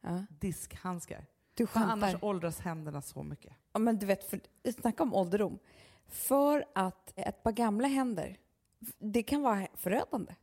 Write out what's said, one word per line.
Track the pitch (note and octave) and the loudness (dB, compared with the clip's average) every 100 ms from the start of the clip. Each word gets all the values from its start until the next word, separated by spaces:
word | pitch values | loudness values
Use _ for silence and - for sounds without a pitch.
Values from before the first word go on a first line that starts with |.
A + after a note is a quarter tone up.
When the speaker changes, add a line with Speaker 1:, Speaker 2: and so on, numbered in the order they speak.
Speaker 1:
Ja. | - F3 G3+ D3 | -4 -4 -4 -4
Speaker 2:
diskhandskar. | G3 E3 - - F#3 F3 - - - _ _ | -4 -4 -8 -10 -6 -6 -8 -14 -14 _ _
Speaker 1:
Du | - A3+ | -2 2
Speaker 2:
För | A3 | 4
annars | A3 A3 G3+ | 2 2 2
Speaker 1:
skämtar. | F#3 G#3 | 0 0
Speaker 2:
åldras | F#3 E3 D#3 | 0 -2 -4
händerna | F3 D#3+ D3+ D3 | -6 -6 -6 -8
så | - - | -10 -10
mycket. | D3 D3 - - _ | -10 -10 -14 -20 _
Speaker 1:
Ja, | G#3 | 0
men | A#3 A3 | 2 2
du | G3+ | 2
vet, | G3 - | 0 0
för, | G3 - _ A#3+ A#3 | -8 -10 _ -6 0
snacka | A#3+ - | -2 2
om | C#4+ | 2
ålderdom. | G3 F3 G3+ G3 - _ - - - _ | 2 2 2 0 -2 _ -20 -20 -20 _
För | - - C#4 C#4+ D4 - - | -8 2 4 6 4 0 -2
att | F#3 - - - | -2 -2 -16 -8
ett | - - | -6 -2
par | A3+ | -2
gamla | A3 A#3 G#3 C4+ | 2 2 4 2
händer, | C4+ B3+ F#3 D#3 F#3+ _ _ _ _ - - | 2 2 -2 -6 -8 _ _ _ _ -16 -8
det | G#3+ A3 | 0 0
kan | A#3 D4 | 2 2
vara | C4+ G3+ F#3+ - | 4 2 -2 -6
förödande. | F3+ A3 - C4 - F3 | 0 0 0 -4 -6 -10